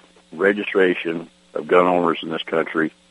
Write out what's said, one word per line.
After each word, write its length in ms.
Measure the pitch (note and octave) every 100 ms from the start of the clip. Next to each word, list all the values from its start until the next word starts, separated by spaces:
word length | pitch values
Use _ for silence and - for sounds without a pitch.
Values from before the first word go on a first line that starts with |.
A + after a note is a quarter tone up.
| - _ _
registration 960 | D#2 G2 G#2 G2 G2+ F#2 F2 E2+ E2+ E2 _ _
of 120 | - D2+
gun 200 | F2+ F2
owners 320 | F2 E2+ D#2
in 60 | E2
this 140 | D#2+
country, 500 | - D#2+ D2+ E2 D#2 - _